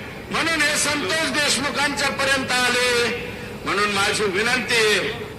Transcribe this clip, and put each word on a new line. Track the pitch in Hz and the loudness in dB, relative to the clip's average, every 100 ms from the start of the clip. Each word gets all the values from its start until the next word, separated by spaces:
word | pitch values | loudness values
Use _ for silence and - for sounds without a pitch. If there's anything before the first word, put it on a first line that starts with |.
| - - - | -12 -12 -6
म्हणून | 233 311 320 | -2 0 2
हे | 294 294 | 2 2
संतोष | 285 294 285 320 294 | 0 0 0 0 0
देशमुखांच्या | 277 285 233 285 247 285 269 277 | 0 2 0 0 0 0 0 -2
पर्यंत | 269 269 269 262 | 0 0 0 0
आले. | 254 247 247 247 240 233 - - - - - 147 | 2 2 2 2 2 0 -2 -6 -8 -10 -8 -2
म्हणून | 190 202 | 0 2
माझी | 196 208 202 | 2 0 0
विनंती | 208 185 233 254 214 233 | 0 0 2 0 2 2
आहे | 214 196 147 - - | 4 2 0 -4 -8